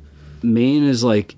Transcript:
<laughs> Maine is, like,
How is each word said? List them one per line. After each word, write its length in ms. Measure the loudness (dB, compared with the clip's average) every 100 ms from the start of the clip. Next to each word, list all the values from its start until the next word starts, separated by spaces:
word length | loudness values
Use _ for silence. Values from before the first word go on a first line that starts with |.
| -16 -20
<laughs> 240 | -20 -6
Maine 440 | -2 0 2 2 0
is, 180 | 0
like, 320 | 0 0 -2